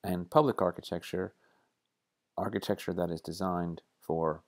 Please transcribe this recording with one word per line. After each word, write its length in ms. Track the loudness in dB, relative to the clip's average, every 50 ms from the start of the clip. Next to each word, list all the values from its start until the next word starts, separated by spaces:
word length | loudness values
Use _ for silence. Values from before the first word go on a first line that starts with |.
| 0
And 260 | 0 -2 -2 -2 4
public 320 | 4 6 6 6 4 4
architecture, 720 | 2 2 2 -2 -6 -4 -4 -4 -4 -4 -4 -2 -2 -4 -6 _ _ _ _ _ _ _ _ _ _ _ _ _ _ _ _ _ _ _ _
architecture 540 | -4 -4 -2 -2 -4 0 0 -2 -2 0 -4
that 180 | 0 0 0 0
is 120 | -2 -4
designed 640 | -6 -8 -6 -2 -2 0 0 0 -2 -2 -4 -8 _ _ _ _
for 420 | -6 -4 -2 0 2 0 0 -2 _